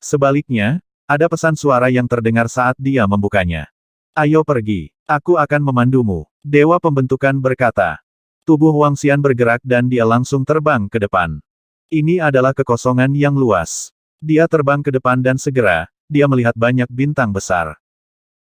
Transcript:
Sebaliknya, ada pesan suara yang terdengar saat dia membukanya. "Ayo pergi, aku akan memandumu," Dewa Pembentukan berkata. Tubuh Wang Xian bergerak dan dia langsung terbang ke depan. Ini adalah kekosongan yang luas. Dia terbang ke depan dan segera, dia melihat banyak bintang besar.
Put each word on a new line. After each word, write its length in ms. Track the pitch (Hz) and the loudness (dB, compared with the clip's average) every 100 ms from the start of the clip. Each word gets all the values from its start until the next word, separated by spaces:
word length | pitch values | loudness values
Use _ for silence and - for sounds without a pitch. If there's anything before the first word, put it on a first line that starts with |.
Sebaliknya, 800 | - 143 139 143 - 117 104 165 - _ - | -6 0 2 0 -2 -2 0 -2 -8 _ -4
ada 240 | 143 165 | 0 0
pesan 240 | 165 160 | 0 -2
suara 380 | 156 147 123 127 | 0 2 2 2
yang 180 | 127 123 | 0 0
terdengar 400 | 120 110 117 117 | -2 0 0 0
saat 240 | - 123 127 | -2 -2 -2
dia 260 | 135 135 101 | -2 0 0
membukanya. 640 | 101 101 101 87 80 73 _ _ _ _ - | 0 0 -2 -2 -4 -10 _ _ _ _ -2
"Ayo 260 | 151 156 | 2 2
pergi, 480 | 156 131 107 98 73 _ - | 2 -2 -2 -4 -6 _ -4
aku 320 | 147 - 175 | -2 0 0
akan 220 | 147 147 143 | 0 0 0
memandumu," 560 | 123 123 131 110 87 - _ | 0 2 2 0 -2 -8 _
Dewa 400 | 147 147 151 175 | 0 4 4 4
Pembentukan 560 | 170 139 131 135 135 135 | 2 0 0 0 0 0
berkata. 640 | 131 127 120 117 87 78 _ _ _ _ | -2 0 -2 0 -2 -4 _ _ _ _
Tubuh 320 | - 156 156 | 0 2 4
Wang 240 | 147 147 139 | 4 2 0
Xian 240 | 147 143 | 0 2
bergerak 400 | 143 120 117 120 | 2 2 0 -2
dan 240 | 127 123 123 | -2 0 0
dia 160 | 123 | 0
langsung 400 | 113 120 127 139 | 2 0 0 -2
terbang 480 | 131 156 151 135 101 | 0 0 0 0 -2
ke 80 | 113 | -4
depan. 400 | 101 92 85 73 - _ _ _ _ | -2 -2 -2 -6 -14 _ _ _ _
Ini 240 | 160 151 180 | -2 0 0
adalah 320 | 151 131 131 | 2 2 2
kekosongan 640 | 135 131 117 127 127 131 | 0 -2 -2 0 0 0
yang 240 | 143 143 139 | 2 0 2
luas. 560 | 127 92 82 - - _ _ _ | 2 0 -2 -10 -14 _ _ _
Dia 300 | 156 156 165 | -2 0 2
terbang 340 | 160 139 143 | 2 0 -2
ke 80 | 143 | -2
depan 300 | 131 127 127 | -2 0 0
dan 160 | 127 131 | 0 -2
segera, 500 | 147 131 104 82 85 _ - | -4 -2 -2 -2 -4 _ -4
dia 160 | 147 143 | 0 2
melihat 300 | 131 117 117 | 2 0 0
banyak 340 | 117 127 123 | 0 0 -2
bintang 400 | 123 143 147 117 | -2 -4 -2 -2
besar. 480 | 98 - 90 80 - _ _ _ _ _ _ | -4 -4 -4 -4 -10 _ _ _ _ _ _